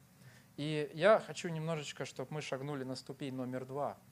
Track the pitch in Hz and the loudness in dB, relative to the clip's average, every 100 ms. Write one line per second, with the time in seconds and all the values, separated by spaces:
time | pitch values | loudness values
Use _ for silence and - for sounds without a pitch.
0 | - - - - - - 147 151 147 160 | -20 -20 -20 -20 -14 -4 0 0 0 4
1 | 180 214 175 160 180 160 156 160 143 - | 8 8 6 -4 -2 -2 0 -2 -4 -6
2 | 139 - - 156 139 131 139 143 127 131 | -6 -6 -6 -4 -2 -2 -2 -4 -4 -6
3 | - 135 143 131 127 127 131 135 131 98 | -8 -8 -6 -4 -4 -4 -4 -2 -2 -4
4 | - | -12